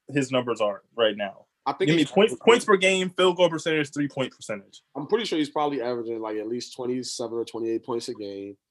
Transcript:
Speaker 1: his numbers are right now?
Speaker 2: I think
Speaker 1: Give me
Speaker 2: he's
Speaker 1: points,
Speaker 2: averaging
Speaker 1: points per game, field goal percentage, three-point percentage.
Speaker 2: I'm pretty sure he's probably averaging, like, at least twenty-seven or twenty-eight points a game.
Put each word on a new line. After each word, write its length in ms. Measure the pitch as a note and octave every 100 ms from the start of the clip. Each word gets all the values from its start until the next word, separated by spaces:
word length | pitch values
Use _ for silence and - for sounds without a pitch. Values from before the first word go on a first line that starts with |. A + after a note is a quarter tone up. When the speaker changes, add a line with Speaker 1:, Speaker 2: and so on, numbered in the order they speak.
| -
Speaker 1:
his 240 | C#3 B2+
numbers 300 | C3 B2 A2
are 200 | G#2 G2 _ A#2
right 200 | A2 G#2
now? 300 | G2 G2 - _ -
Speaker 2:
I 80 |
think 140 | C#3+ E3
Speaker 1:
Give 80 | E3
me 40 |
Speaker 2:
he's 100 | D3+
Speaker 1:
points, 220 | F#3+ A3
Speaker 2:
averaging 120 | - -
Speaker 1:
points 200 | A#3+ -
per 120 | G3
game, 320 | F#3+ F#3+ F#3
field 260 | - F#3 F3
goal 120 | F3
percentage, 420 | D#3+ E3 D#3 C#3+
three-point 440 | C#3+ C#3+ - B2+ -
percentage. 460 | - G#2 - - _ C#3
Speaker 2:
I'm 100 | C#3+
pretty 200 | A3 G#3
sure 120 | E3+
he's 120 | D3
probably 320 | D#3 D3 C#3+
averaging, 380 | A#2 A#2+ A2+ A2+
like, 180 | A2 G#2+
at 100 | A2
least 260 | A#2+ - -
twenty-seven 640 | B2 B2+ B2 - A#2 A#2
or 80 | A2+
twenty-eight 380 | A2+ A2+ A2+ A2+
points 240 | A#2 B2
a 60 | A2+
game. 420 | G2+ G2 G2+ G2+ _